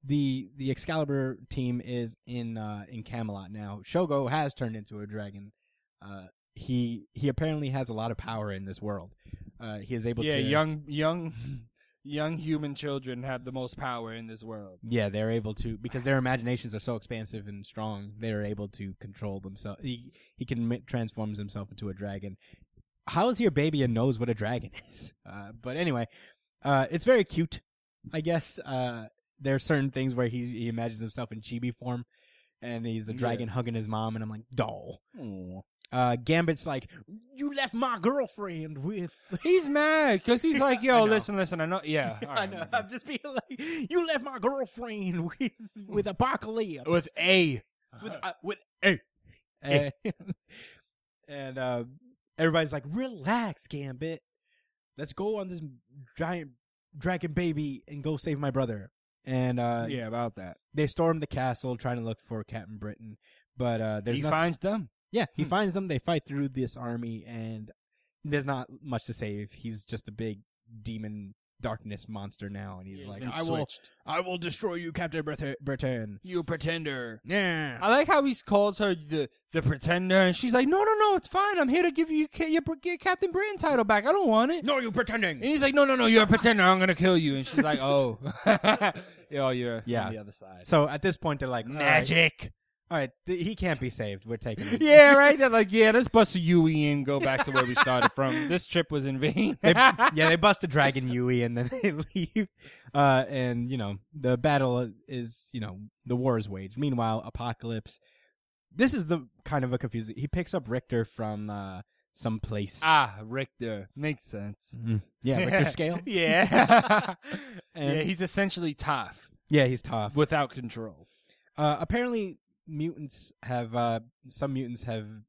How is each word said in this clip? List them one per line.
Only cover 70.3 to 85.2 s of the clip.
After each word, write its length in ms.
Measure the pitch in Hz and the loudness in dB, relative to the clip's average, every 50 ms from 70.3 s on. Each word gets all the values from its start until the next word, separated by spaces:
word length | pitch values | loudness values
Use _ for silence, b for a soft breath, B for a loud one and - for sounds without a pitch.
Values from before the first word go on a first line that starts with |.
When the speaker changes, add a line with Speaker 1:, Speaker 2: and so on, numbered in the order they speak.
| 107 101 110 _ _ _ _ 117 113 110 | -8 -10 _ _ _ _ _ _ -20 -14
Speaker 1:
demon 520 | 104 113 113 107 110 107 107 104 101 98 104 _ _ _ _ _ | -12 -10 -8 -8 -8 -8 -10 -12 -12 -14 -18 _ _ _ _ _
darkness 480 | - 120 110 107 - 107 104 98 - - | -8 -8 -8 -8 -10 -12 -12 -12 -12 -12
monster 420 | 107 104 101 98 - - 107 101 | -10 -10 -10 -12 -12 -12 -12 -12
now, 280 | 101 98 101 98 95 92 | -10 -10 -12 -12 -14 -14
and 80 | 92 98 | -16 -16
he's 140 | 95 95 | -16 -16
Speaker 2:
Yeah, 60 | - - | -14 -14
Speaker 1:
like, 100 | - - | -14 -12
Speaker 2:
been 80 | 131 127 | -10 -8
Speaker 1:
"I 140 | 127 160 | -6 -4
will, 140 | 165 165 165 160 | -4 -2 -2 -4
Speaker 2:
switched. 220 | 143 - - - b b b b b | -4 -6 -8 -20 b b b b b
Speaker 1:
I 140 | - 151 170 | -6 -4 -4
will 180 | 180 185 180 180 | -4 -4 -6 -6
destroy 360 | 165 170 - - 220 202 175 | -6 -8 -8 -4 -6 -4 -4
you, 160 | 170 175 165 | -4 -8 -8
Captain 320 | 156 175 175 160 165 165 | -6 -4 -6 -4 -4 -4
Brit-, 380 | 151 151 151 - 151 139 139 - | -4 -4 -6 -6 -6 -8 -8 -6
Britain." 580 | 143 139 139 127 - 135 127 117 110 107 101 95 _ | -6 -6 -6 -4 -2 -4 -2 -4 -6 -8 -10 -14 _
Speaker 2:
You 180 | 185 180 175 | -6 -4 -4
pretender. 800 | 165 - 170 156 - 160 165 165 160 151 139 131 120 117 110 110 _ | -2 -2 -4 -4 -2 -4 -4 -4 -4 -6 -6 -6 -8 -10 -12 -14 _
Speaker 1:
Yeah. 540 | 120 175 208 196 180 170 160 156 139 123 117 | -2 0 0 2 2 0 0 -2 -4 -4 -2
Speaker 2:
I 80 | 175 202 | 2 4
like 180 | 233 277 311 311 | 4 4 6 4
how 160 | 311 302 277 | 4 4 4
he 100 | 277 240 | 2 -2
calls 440 | - - - 214 202 202 208 196 - | -4 -2 2 4 4 4 4 2 0
her 160 | 214 202 185 | 0 0 0
the, 320 | 165 151 147 156 156 139 117 _ _ _ _ | -2 -4 -6 -2 -2 -2 -4 _ _ _ _
the 100 | - 165 | -4 0
pretender, 540 | - 127 156 139 - 160 175 180 185 185 185 190 | 0 0 -2 0 0 0 2 2 2 4 6 6
and 160 | 190 180 175 | 6 6 4
she's 200 | - - 247 226 | 2 0 2 4
like, 120 | 254 262 | 4 6
"No, 160 | 285 330 392 | 6 4 4
no, 120 | 415 427 440 | 4 4 4
no, 200 | 427 427 427 392 | 4 4 4 4
it's 140 | 370 - - | 2 0 0
fine. 300 | - 370 392 415 403 359 | 0 2 2 2 2 2
I'm 80 | 294 254 | 2 4
here 140 | 254 349 359 | 4 4 4
to 80 | 349 | 2
give 180 | 269 311 330 320 | 2 2 0 2
you 160 | 311 302 311 | 2 0 0
ca-, 200 | 302 - - 330 320 | 0 -2 -4 -2 2
your, 140 | 311 330 | 2 2
br-, 120 | 294 - 330 285 | 2 0 -6 -4
get 160 | - 349 349 - | -4 -6 -6 -2
Captain 320 | - 381 370 359 - 370 | 0 0 2 2 0 0
Britain 280 | 339 370 403 427 415 - | 0 0 -2 -2 -2 -2
title 260 | - 320 285 247 226 | 0 2 4 4 4
back. 220 | 202 220 208 208 | 4 4 4 4
I 60 | 269 | 4
don't 160 | 339 403 381 269 | 4 4 6 6
want 220 | 220 214 233 262 | 6 6 6 4
it." 140 | 330 339 226 | 2 -2 0
Speaker 1:
"No, 140 | 240 294 262 | 0 0 0
you 120 | 247 226 | 0 -2
pretending." 460 | 190 - 233 - 220 226 | 0 -2 -2 0 0 0